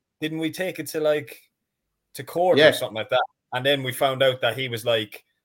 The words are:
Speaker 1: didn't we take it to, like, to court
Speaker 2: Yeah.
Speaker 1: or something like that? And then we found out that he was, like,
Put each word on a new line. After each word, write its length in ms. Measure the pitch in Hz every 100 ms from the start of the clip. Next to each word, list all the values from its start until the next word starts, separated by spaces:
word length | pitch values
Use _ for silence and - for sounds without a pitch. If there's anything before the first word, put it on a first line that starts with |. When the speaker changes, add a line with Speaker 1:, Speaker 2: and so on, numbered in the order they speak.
| _ -
Speaker 1:
didn't 180 | 156 160
we 120 | 160
take 280 | 151 185 160
it 80 | 147
to, 120 | 160
like, 420 | 151 151 131 - _ _ _ _ _ _ _
to 100 | -
court 320 | 131 165 180 143
Speaker 2:
Yeah. 100 | 151
Speaker 1:
or 20 |
something 240 | - 123 110
like 140 | 104
that? 120 | 127 - _ -
And 120 | 127 135
then 160 | 143
we 100 | 131
found 300 | 127 139 131
out 180 | 135 123
that 140 | 120 127
he 120 | 131
was, 160 | 117
like, 400 | 120 113 107 - _ _